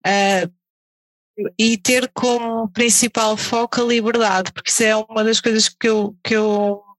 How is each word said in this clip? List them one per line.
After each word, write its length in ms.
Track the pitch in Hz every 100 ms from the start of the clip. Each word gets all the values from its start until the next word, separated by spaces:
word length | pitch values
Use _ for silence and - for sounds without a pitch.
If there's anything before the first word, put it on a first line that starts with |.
| 180
ah, 440 | 202 196 190 175 _ _ _ _ _ _ _ _ - 202 -
e 200 | 226 220
ter 340 | 214 254 254
como 540 | - 247 240 233 226 220
principal 680 | 180 233 - 240 - 220 214
foco 440 | - 233 240 -
a 40 | 240
liberdade, 680 | 233 214 233 214 185 185
porque 180 | - -
isso 140 | -
é 120 | 226 220
uma 280 | 220 220
das 160 | 220 226
coisas 300 | 233 220 214
que 180 | - 233
eu, 280 | 214 208 -
que 140 | - 220
eu 480 | 214 208 208 202 -